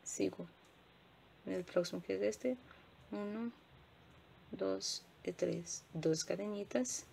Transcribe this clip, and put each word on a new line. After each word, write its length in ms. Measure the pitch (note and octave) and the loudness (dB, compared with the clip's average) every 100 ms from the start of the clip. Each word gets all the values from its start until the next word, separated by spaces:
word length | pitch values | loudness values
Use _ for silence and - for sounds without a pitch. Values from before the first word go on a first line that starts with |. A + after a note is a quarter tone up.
Sigo 440 | - - G3 - F3 - - - - - - - - - - | -8 0 0 0 -10 -12 -20 -20 -20 -20 -20 -20 -20 -14 -4
en 80 | |
el 100 | F#3 | -4
próximo 380 | F3+ - F3 F#3 | 2 2 2 -2
que 140 | F3 F#3+ | -2 2
es 60 | |
este, 360 | G#3 G#3+ B3+ B3+ - - - - - | 2 2 0 0 -4 -20 -20 -20 -8
uno, 400 | G#3 G#3 G#3+ A#3 - - - - - - - - - - | -4 -2 -2 -4 -6 -20 -20 -20 -20 -20 -20 -20 -20 -12
dos, 520 | - - F#2+ - - - - | -2 0 0 0 -4 -6 -8
eh, 100 | - | -6
tres, 500 | F3+ F3 E3+ E3+ - - | 0 2 2 -2 -8 -6
dos 300 | E3 D#3 D#3+ | 2 4 4
cadenitas 800 | - F#3 G#3 G#3 G3 B3 B3+ - - | 2 0 0 -4 0 2 2 -2 -8